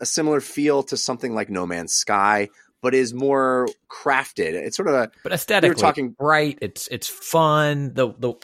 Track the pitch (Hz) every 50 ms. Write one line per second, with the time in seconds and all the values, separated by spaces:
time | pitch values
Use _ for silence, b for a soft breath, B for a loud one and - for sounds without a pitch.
0 | 120 - - 165 156 151 151 139 131 - - 147 147 151 143 139 135 - 143 131
1 | - - 127 120 - 127 113 110 104 107 101 92 90 87 87 85 85 80 - -
2 | - - 104 101 98 101 107 104 101 104 b b b b b _ - 123 127 131
3 | 131 113 120 123 135 139 139 135 131 131 127 127 127 113 - _ _ - - -
4 | - 151 135 131 135 - - - 87 80 82 90 73 110 - - 190 185 143 131
5 | 117 110 _ _ - 170 185 170 - - 214 196 170 180 165 156 160 156 143 156
6 | 135 123 110 - 139 151 156 151 151 147 143 - - 98 - - - - 127 113
7 | - - - - - - - 160 160 156 151 151 151 147 147 143 143 131 - 131
8 | 131 117 101 - 123 127 127 -